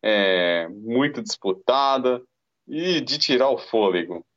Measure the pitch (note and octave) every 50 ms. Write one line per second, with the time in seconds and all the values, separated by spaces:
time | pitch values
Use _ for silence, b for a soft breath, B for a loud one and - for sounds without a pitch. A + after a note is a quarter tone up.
0 | - A2 G#2+ G#2 G2 F#2+ F#2 F2+ F2 F2 F2 E2+ E2 E2 F#2+ G#2 G#2+ A2+ A#2 B2
1 | C#3 D3 D3+ B2 A2+ G#2 - - - G2 F#2+ - - - B2 C3+ C#3 C3+ C3+ C3
2 | B2 B2+ B2+ B2 B2 _ _ _ _ _ _ _ _ - C#3+ D#3 E3+ F#3 F3+ D#3
3 | C3 A#2+ C#3 D3+ - - C#3+ B2 C3 C#3 C3 - - - - A2+ G#2+ G2 F2+ F2+
4 | E2+ F2 F2 E2+ - _ _